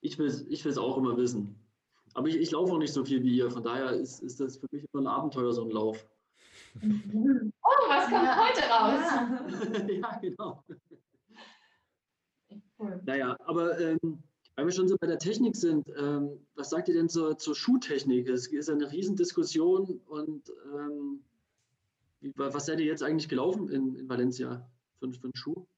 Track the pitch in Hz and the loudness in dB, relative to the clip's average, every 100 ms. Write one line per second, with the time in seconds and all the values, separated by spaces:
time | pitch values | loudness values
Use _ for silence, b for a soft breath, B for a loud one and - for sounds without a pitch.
0 | 151 143 147 127 - 143 147 135 113 135 | -6 -2 -2 -2 -6 -6 -4 -2 -2 0
1 | 127 117 123 110 101 - _ _ _ _ | 0 2 0 0 -6 -10 _ _ _ _
2 | _ - 147 165 165 156 180 175 147 139 | _ -4 0 2 0 2 2 2 0 0
3 | 123 135 123 123 120 123 113 123 131 120 | 0 2 4 4 2 0 -4 -2 -2 -2
4 | 131 - - - 135 - 139 143 143 143 | -4 -8 -12 -6 -6 -6 -10 -10 -8 -4
5 | 135 104 160 135 123 117 113 110 110 110 | -2 0 -2 0 0 0 -2 0 0 -2
6 | - _ _ b b b b 214 214 208 | -10 _ _ b b b b -4 0 0
7 | 202 214 262 254 214 - - 554 480 427 | 0 2 4 4 2 2 4 6 6 4
8 | - 403 339 - 466 508 262 233 - 269 | 4 4 4 6 4 4 4 4 4 4
9 | 339 277 240 254 - 190 220 220 196 185 | 2 0 0 -2 -4 -6 -4 -2 -2 -2
10 | 233 - 185 - - - _ 147 _ - | -4 -6 -8 -6 -10 -10 _ -20 _ -20
11 | _ _ _ 220 b b b b b _ | _ _ _ -20 b b b b b _
12 | _ _ _ _ _ 208 - _ 208 185 | _ _ _ _ _ -20 -20 _ -8 -8
13 | 180 135 127 127 - 170 170 170 165 160 | -4 -2 -2 -4 -2 0 0 2 2 2
14 | 165 151 - _ _ - 156 185 185 196 | 0 -6 -12 _ _ -2 -2 2 2 4
15 | 165 160 160 214 233 - 170 156 139 143 | 2 0 0 2 2 2 2 2 0 -4
16 | 143 147 143 143 _ - 143 - - 170 | -2 0 -2 -6 _ -12 -4 -2 2 4
17 | 165 165 156 151 - 143 - 247 - 143 | 4 2 0 0 -2 -2 4 2 4 -2
18 | 135 123 123 127 123 147 156 147 143 156 | 2 2 2 -2 -2 -4 -2 -2 -2 -2
19 | 190 196 175 - 151 160 165 185 190 160 | -2 0 0 0 0 2 4 4 2 -4
20 | _ 151 156 151 - - 139 143 147 147 | _ -8 -8 -8 -12 -18 -12 -10 -8 -6
21 | 143 139 139 _ _ _ _ _ _ _ | -8 -8 -14 _ _ _ _ _ _ _
22 | _ _ 139 139 139 143 143 160 151 160 | _ _ -14 -6 -4 -4 -4 -2 0 0
23 | 139 156 - 131 147 202 165 139 131 131 | 0 -2 -2 0 0 0 -2 -2 -2 -4
24 | 131 123 123 123 123 123 - _ _ _ | -6 0 0 0 -6 -8 -12 _ _ _
25 | 131 127 127 - - 175 180 | -10 -8 -10 -10 -8 -10 -10